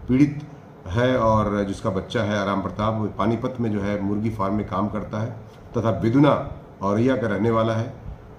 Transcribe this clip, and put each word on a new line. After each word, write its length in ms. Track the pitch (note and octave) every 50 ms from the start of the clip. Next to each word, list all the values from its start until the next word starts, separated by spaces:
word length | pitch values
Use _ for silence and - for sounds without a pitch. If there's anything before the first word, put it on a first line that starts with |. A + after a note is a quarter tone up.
| - -
पीड़ित 300 | B2 C3 D3 D3 - - - - - - - - - - - F#2+
है 300 | F2 A#2 B2 B2+ C3 B2
और 460 | A2+ A2+ A2 G#2+ G#2+ G#2 G2+ G2+ G2+
जिसका 260 | F#2+ F#2+ - - A2
बच्चा 320 | F#2 F#2+ F2+ - - B2
है 240 | G#2+ G2+ G#2+ G#2 G2
राम 160 | G2+ G2 G2
प्रताप, 320 | F#2+ F#2+ F2+ - G#2+ A2 A2 A2
वो 60 | G#2+
पानीपत 480 | F#2+ - - G2 A2 A#2 A2+ A#2+ B2 - -
में 120 | A#2+ A2
जो 80 | G#2 G#2
है 220 | G2 G2+ G2+ G2
मुर्गी 280 | F#2+ G2 G#2 G#2 G#2+ A2+
फार्म 240 | A2 G#2 F#2+ G2 G2+
में 120 | G#2 G2+
काम 220 | - F#2 F#2+ G#2 G#2
करता 300 | - G#2 F#2 - G#2+ G#2+
है 120 | A2 B2+ - - - - - - - - -
तथा 140 | A#2+ A2+ A#2
बिदुना 600 | - - - A2+ A#2 C#3 D3+ C#3 A#2 - - - - - - - - -
औरैया 340 | F#2+ G2 G2+ A2 A#2+ C3 C3+
का 100 | A#2 A2+
रहने 240 | G#2+ G2+ F#2 G#2+ A#2
वाला 240 | A2+ A2+ A2+ A2+ A2+
है। 280 | A2 A2 - - - - - - - - - -